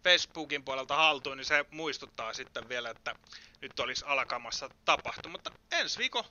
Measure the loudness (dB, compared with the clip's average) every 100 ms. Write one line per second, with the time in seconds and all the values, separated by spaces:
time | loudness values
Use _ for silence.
0 | 8 6 6 -6 -4 -4 -2 -4 0 4
1 | 6 4 -2 -6 2 2 2 -4 -6 -6
2 | -8 -8 -8 -8 -8 -10 -6 -6 -6 -8
3 | -8 -10 -14 -20 -20 -16 -12 -4 -2 -2
4 | 0 0 0 -4 -4 -8 -8 -4 2 2
5 | 2 -10 -10 -10 -12 -14 _ -2 0 0
6 | -2 -2 -6